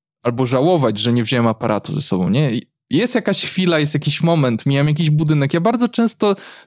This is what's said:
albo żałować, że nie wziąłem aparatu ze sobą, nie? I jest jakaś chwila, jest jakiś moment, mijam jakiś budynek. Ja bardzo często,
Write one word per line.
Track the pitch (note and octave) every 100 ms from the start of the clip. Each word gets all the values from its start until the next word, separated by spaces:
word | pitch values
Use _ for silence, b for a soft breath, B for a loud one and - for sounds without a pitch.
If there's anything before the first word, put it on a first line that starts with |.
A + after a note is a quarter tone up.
| _ _
albo | A#2+ A#2+ B2+
żałować, | C3 D#3+ F3 B2 G#2
że | A#2+
nie | A#2+
wziąłem | A2 B2 A#2
aparatu | A2 A2+ G#2 - G2
ze |
sobą, | - F#2 F#2
nie? | A#2+ D3 A#2+
I | - _ -
jest | C#4 A#3+ A#3
jakaś | G#3 F#3 -
chwila, | - F3+ D#3+
jest | D3
jakiś | D3+ D3+ -
moment, | E3 E3 B2+ A2+ C#3
mijam | C#3 D3
jakiś | D3+ D#3
budynek. | D3+ D#3 D3+ C#3
Ja | E3+
bardzo | E3+ A#3 A#3+
często, | - A#3 - G#3 G3 B B